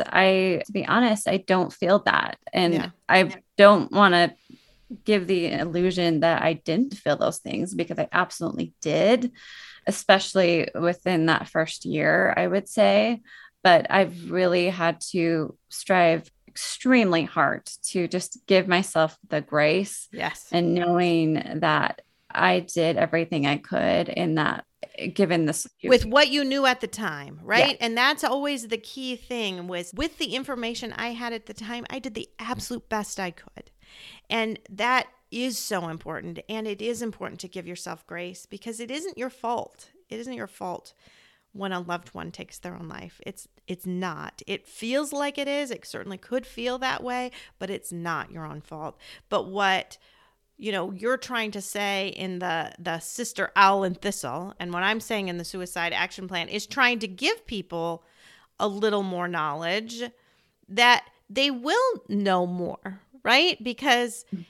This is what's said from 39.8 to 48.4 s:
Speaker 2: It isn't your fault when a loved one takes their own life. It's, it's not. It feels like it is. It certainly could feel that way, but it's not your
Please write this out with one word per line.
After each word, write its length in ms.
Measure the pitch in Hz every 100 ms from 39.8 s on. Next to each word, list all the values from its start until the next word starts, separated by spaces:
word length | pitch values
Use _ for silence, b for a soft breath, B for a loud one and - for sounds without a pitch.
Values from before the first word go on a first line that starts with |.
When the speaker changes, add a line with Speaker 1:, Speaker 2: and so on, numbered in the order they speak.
| - _ -
Speaker 2:
It 100 | 220
isn't 140 | 240
your 140 | 240 208
fault 460 | - 185 175 - b b b b b b
when 200 | 202 196
a 80 | 185
loved 300 | 175 175 175 180
one 160 | 170
takes 260 | - 170 -
their 180 | 180 175
own 120 | 165
life. 340 | - 180 - -
It's, 200 | 190 - _ -
it's 180 | 180 180
not. 560 | 180 185 151 151 - -
It 180 | 196 -
feels 480 | - 226 269 294
like 240 | 285 285 285
it 100 | 277
is. 220 | 285 277
It 160 | 233 -
certainly 320 | - - 190
could 300 | - 254 254
feel 320 | - 240 254
that 240 | 254 -
way, 260 | 247 247 247 B B -
but 100 | 190
it's 220 | 196 -
not 400 | 175 170 156 -
your 140 | -